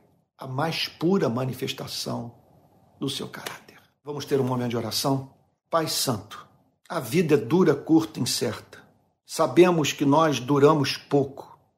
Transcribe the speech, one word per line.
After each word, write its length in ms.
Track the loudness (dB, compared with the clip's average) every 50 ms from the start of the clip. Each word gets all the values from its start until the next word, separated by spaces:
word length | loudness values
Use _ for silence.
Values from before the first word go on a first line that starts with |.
| _ _ _ _ _ _ _ _
a 100 | -14 -10
mais 400 | -6 -4 -4 -4 -4 -4 -6 -8
pura 400 | -8 -4 0 0 2 2 2 0
manifestação 1080 | 0 -2 -4 -6 -6 -6 -8 -8 -8 -10 -12 -10 -10 -8 -8 -6 -8 -8 -10 -12 -16 -20 _ _ _ _ _ _ _ _ _ _ _ _
do 120 | -8 -6
seu 180 | -6 -8 -10 -12
caráter. 500 | -14 -14 -14 -14 -14 -14 -18 -20 -20 -20 _ _ _ _
Vamos 220 | _ -12 -12 -10 -4
ter 160 | -2 0 0
um 60 | 0
momento 240 | 0 -2 -2 -4 -4
de 80 | -4 -4
oração? 560 | -6 -4 -6 -4 -2 -2 -2 -2 -4 -10 -18 _ _ _ _ _ _ _
Pai 180 | -2 -2 -2 -2
Santo, 600 | -2 -2 -2 -2 -4 -4 -8 -12 -18 -20 -20 -20 _ _ _ _ _ _ _ _
a 140 | -6 -6
vida 320 | -6 -2 0 0 4 4 2
é 40 | 2
dura, 380 | 2 2 2 4 4 4 2
curta, 460 | 0 0 2 2 2 2 0 -4 -6
incerta. 580 | -4 -4 -4 -4 -4 -4 -6 -8 -12 -18 -20 -20 -20 _ _ _ _ _ _ _ _
Sabemos 640 | _ -4 -2 -2 2 6 6 6 8 6 2 0 -2
que 140 | -2 0 2
nós 340 | 4 4 4 4 2 0 -2
duramos 560 | 0 0 4 6 6 6 6 6 2 -2 -4
pouco. 640 | -8 -6 0 0 0 0 0 -4 -12 -20 -20 -20 _ _ _ _